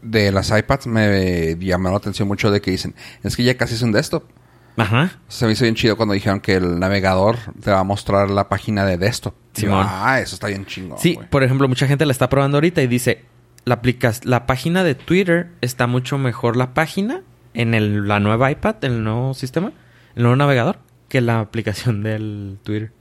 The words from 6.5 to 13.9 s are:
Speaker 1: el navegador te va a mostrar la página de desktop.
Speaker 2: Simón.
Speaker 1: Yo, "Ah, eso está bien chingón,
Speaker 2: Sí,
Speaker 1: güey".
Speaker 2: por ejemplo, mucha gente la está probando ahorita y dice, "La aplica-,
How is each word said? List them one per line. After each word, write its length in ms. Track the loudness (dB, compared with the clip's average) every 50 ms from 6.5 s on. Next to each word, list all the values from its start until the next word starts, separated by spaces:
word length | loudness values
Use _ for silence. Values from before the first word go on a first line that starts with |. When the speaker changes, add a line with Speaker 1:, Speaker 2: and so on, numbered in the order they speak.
| 0
Speaker 1:
el 240 | 2 2 0 0 0
navegador 580 | 0 0 0 0 2 2 2 4 4 2 2 0 -6 -12 -16 -10 -2
te 80 | 0 2
va 80 | 2
a 40 | 2
mostrar 460 | 0 -2 -4 -2 0 2 2 2 2
la 180 | 2 0 0 0
página 360 | -2 -4 -2 -2 -2 0 0
de 120 | 0 0
desktop. 380 | 0 0 -2 -2 -2 -8 -10 -10 _ _ _ _
Speaker 2:
Simón. 280 | -4 -2 0 2 2 2
Speaker 1:
Yo, 40 | 0
"Ah, 300 | -2 -2 0 0 0 0
eso 160 | 0 -4 -8
está 100 | -8 -6 -6
bien 160 | -6 -6 -8
chingón, 320 | -12 -12 -12 -12 -12 -12 -2
Speaker 2:
Sí, 160 | 0 0 0
Speaker 1:
güey". 140 | 0 -6 -2
Speaker 2:
por 140 | 0 2 2
ejemplo, 240 | 2 2 2 0
mucha 200 | 0 0 0 0 0
gente 180 | 2 2 2
la 60 | 0 0
está 160 | 0 0 0
probando 300 | 2 2 2 2 2 2
ahorita 220 | 2 2 0 0 0
y 40 |
dice, 380 | 0 0 0 0 0 -2 -2 -6 _ _ _ _ _ _ -12 _
"La 100 | -2 -2
aplica-, 360 | 0 2 0